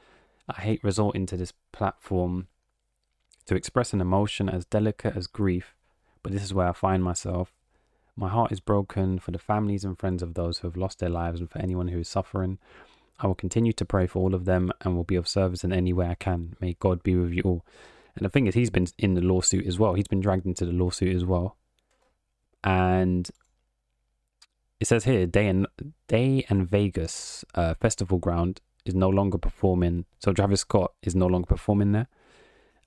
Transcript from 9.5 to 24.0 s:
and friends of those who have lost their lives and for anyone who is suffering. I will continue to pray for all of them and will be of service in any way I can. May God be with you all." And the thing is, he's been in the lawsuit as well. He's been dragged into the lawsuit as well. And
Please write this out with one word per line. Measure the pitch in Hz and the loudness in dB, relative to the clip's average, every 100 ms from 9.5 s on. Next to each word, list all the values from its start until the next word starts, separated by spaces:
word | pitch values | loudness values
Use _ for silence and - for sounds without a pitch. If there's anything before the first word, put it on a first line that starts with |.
| 107 104 101 98 | -2 0 -2 -4
and | 90 | -4
friends | 95 90 | -4 -4
of | 87 | -4
those | 85 85 85 | -4 -4 -4
who | 87 | -6
have | 85 | -4
lost | 95 - | -6 -4
their | 90 | -4
lives | 85 85 85 | -2 -4 -6
and | 87 | -8
for | - | -6
anyone | 92 90 87 | -4 -2 -2
who | 87 | -4
is | 85 | -4
suffering. | 98 - 95 92 95 _ - - _ _ - | -4 -4 -4 -4 -6 _ -20 -20 _ _ -4
I | 101 | -2
will | 90 | -2
continue | 92 113 117 | -2 0 0
to | - 95 | 0 0
pray | 98 92 | 0 0
for | 95 | 0
all | 92 92 | 0 0
of | 90 | 0
them | 92 90 - | 0 0 -2
and | 101 87 | -2 -2
will | |
be | 85 90 | 0 -2
of | 87 | 0
service | 101 92 90 | 0 0 0
in | 90 | -2
any | 92 90 | 0 0
way | 90 87 | 0 -2
I | 87 | -2
can. | 98 87 85 - | -4 -4 -6 -6
May | 92 85 | -6 0
God | 98 87 | 0 0
be | 95 90 | 2 2
with | 87 | 2
you | 87 | 0
all." | 95 87 - - - - _ - | 0 -2 -4 -20 -20 -20 _ -6
And | 98 | 0
the | |
thing | 143 110 | 2 2
is, | 101 | 2
he's | 117 | 2
been | 95 90 - | 2 0 0
in | 101 | 2
the | 90 | 4
lawsuit | 90 92 - 95 95 | 2 2 2 0 0
as | 90 | 2
well. | 107 | 2
He's | 90 98 | 2 0
been | 95 | 0
dragged | 98 92 92 | 0 0 -2
into | 87 87 | -4 -2
the | |
lawsuit | 87 90 - 92 92 | 0 0 0 0 0
as | |
well. | 90 90 92 - _ _ _ _ _ _ _ _ _ _ | 0 0 -2 -8 _ _ _ _ _ _ _ _ _ _
And | 98 92 92 92 92 90 87 - _ _ _ _ _ _ | 0 2 4 4 2 0 -2 -10 _ _ _ _ _ _